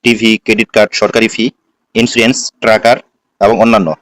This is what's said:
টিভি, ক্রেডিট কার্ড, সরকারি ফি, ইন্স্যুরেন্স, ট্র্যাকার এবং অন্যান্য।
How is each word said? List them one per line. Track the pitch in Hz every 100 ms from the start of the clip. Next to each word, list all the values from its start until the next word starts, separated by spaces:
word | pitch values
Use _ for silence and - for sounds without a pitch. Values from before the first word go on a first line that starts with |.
টিভি, | 120 110 113 110
ক্রেডিট | - 107 - 113
কার্ড, | 104 -
সরকারি | 104 117 113
ফি, | - 120 _ _ _ _
ইন্স্যুরেন্স, | 110 117 120 113 131 - _
ট্র্যাকার | 113 110 113 131 _ _ _ _
এবং | 101 110
অন্যান্য। | 113 110 85 76